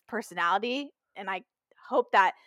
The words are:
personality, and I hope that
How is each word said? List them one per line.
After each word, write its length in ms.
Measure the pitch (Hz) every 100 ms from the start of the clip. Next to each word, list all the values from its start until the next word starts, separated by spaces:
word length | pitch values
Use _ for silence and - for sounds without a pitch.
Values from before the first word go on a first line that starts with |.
| _
personality, 840 | 208 - 175 170 190 240 262 285 _ _ -
and 120 | 190
I 140 | 190 - _ _ _ -
hope 240 | 254 247
that 220 | 220 185 -